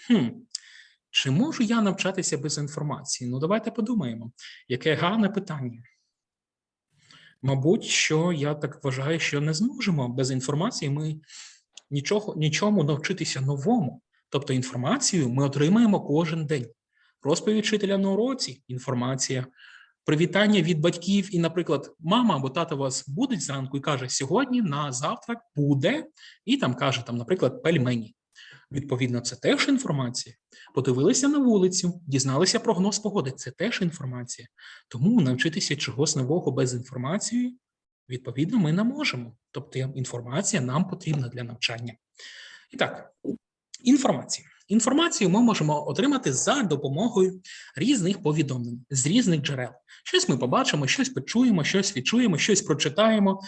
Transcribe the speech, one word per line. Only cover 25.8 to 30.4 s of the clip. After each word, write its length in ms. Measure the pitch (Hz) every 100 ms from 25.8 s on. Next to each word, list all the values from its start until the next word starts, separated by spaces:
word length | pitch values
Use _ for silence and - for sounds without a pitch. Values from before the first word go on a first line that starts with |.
| 170 302 302 _ - - 202
і 120 | 269
там 160 | 131
каже, 320 | 123 139 123 -
там, 120 | 120
наприклад, 460 | 120 180 131 -
"пельмені". 520 | 156 165 123 120 107 _ _ - - - -
Відповідно, 480 | 139 139 127 127 120
це 160 | - -
теж 320 | 160 277 -
інформація. 680 | 262 - 143 120 - - -